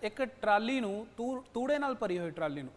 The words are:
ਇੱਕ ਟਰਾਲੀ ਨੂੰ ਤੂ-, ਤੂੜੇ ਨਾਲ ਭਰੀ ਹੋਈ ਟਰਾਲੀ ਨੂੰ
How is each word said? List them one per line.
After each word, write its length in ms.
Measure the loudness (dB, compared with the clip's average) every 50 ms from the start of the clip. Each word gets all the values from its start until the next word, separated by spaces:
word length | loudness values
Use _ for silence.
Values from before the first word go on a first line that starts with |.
| -4
ਇੱਕ 200 | -4 -2 -2 -4
ਟਰਾਲੀ 560 | -4 -2 -2 4 6 6 6 6 4 0 0
ਨੂੰ 280 | 0 0 -2 -4 -6 -10 -8 -6
ਤੂ-, 260 | -4 -4 -4 -4 -6 -6 -4
ਤੂੜੇ 240 | -4 2 2 2 2
ਨਾਲ 160 | 2 0 0
ਭਰੀ 260 | 0 0 0 0 -2
ਹੋਈ 100 | -2 -4
ਟਰਾਲੀ 320 | -4 -2 -2 -2 -2 -4
ਨੂੰ 80 | -8 -10 -14